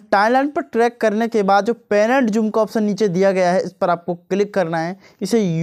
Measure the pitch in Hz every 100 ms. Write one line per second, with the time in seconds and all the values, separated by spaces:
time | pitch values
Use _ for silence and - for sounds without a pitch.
0 | - 196 220 262 285 330 - 226 240 240
1 | 220 208 226 226 190 196 208 226 - 208
2 | 220 269 226 220 220 220 208 226 208 196
3 | 208 175 196 185 180 185 180 - 185 170
4 | - 170 - 196 202 202 165 165 170 190
5 | - - 190 233 190 160